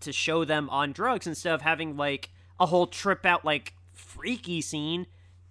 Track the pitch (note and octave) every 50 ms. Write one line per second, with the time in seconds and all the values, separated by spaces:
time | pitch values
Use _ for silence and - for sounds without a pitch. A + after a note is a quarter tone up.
0 | - D3+ C3 - - - D#3+ E3 E3 D3 D#3 D3+ D3 C3+ C3 C#3 C#3+ C#3+ C#3 -
1 | - B3 B3+ G3 - F3 D#3 - - F3 E3 D3+ D3 D#3+ E3 D3+ D#3+ D#3+ D3 C#3+
2 | C#3+ C#3+ C#3 C#3 - - - - - - - - F3+ D#3+ E3+ F3+ F3+ F3 - -
3 | - G3+ F#3+ F#3 - F#3+ F3 E3+ - D#3 D3+ D3 - - - - - - - -
4 | - - - - - - A#3+ A3+ - F3 F3 E3 D3 - - D3+ D3 D#3 E3 F3
5 | F3+ - - - - - - - - -